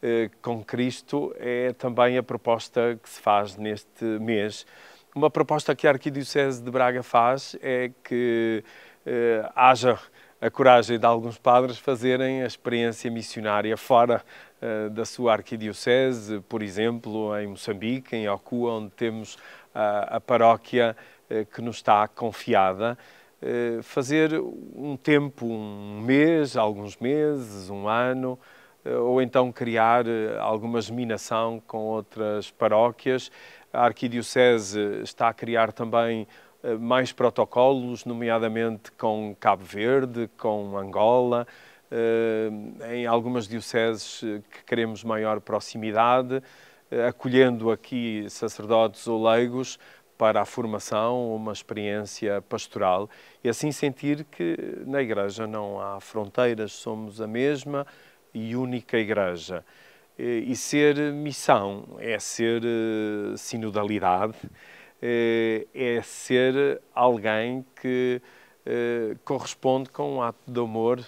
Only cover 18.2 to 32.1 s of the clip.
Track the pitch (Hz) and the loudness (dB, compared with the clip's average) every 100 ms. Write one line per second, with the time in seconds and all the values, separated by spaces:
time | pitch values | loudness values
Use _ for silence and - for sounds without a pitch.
18.2 | 107 101 - 123 120 113 104 - 120 110 | -4 -4 -4 -2 -2 -4 -8 -6 -4 -4
19.2 | 107 - - - - - 107 104 101 113 | -12 -16 -20 -20 -14 -2 -2 0 -2 -6
20.2 | - 120 113 113 - 123 117 110 - - | 0 6 8 6 2 2 2 0 -16 -20
21.2 | _ 110 107 - 117 110 - 107 107 - | _ -4 -4 -8 -8 -6 4 4 4 -2
22.2 | 117 101 - 107 95 95 113 123 - - | -6 -6 2 4 4 2 -2 -4 -12 -20
23.2 | _ _ 131 120 120 117 113 - 127 156 | _ _ -4 -2 -2 -4 -6 -6 0 2
24.2 | 156 160 123 - - - 143 135 - 147 | 2 0 -4 -10 -16 -12 -8 -6 4 4
25.2 | 143 - 120 113 107 101 101 104 113 135 | 4 -6 -6 -6 -8 -12 -12 -8 2 4
26.2 | 151 165 143 120 107 104 104 - 117 151 | 6 4 0 0 0 0 -8 -6 -2 0
27.2 | 151 147 117 101 92 101 104 113 123 131 | 0 -2 -8 -12 -12 -8 -2 0 0 -2
28.2 | 127 127 - - - _ 123 123 120 127 | -4 -8 -14 -20 -20 _ -6 -2 2 2
29.2 | 127 131 127 117 120 113 113 120 117 113 | 2 2 2 0 -2 2 4 4 2 -2
30.2 | 110 107 107 110 113 117 104 117 120 107 | -2 -2 -2 -2 -2 -4 -4 -6 -4 -6
31.2 | - 113 113 113 _ 113 110 110 101 | -4 -2 -2 -4 _ -8 -4 -4 -6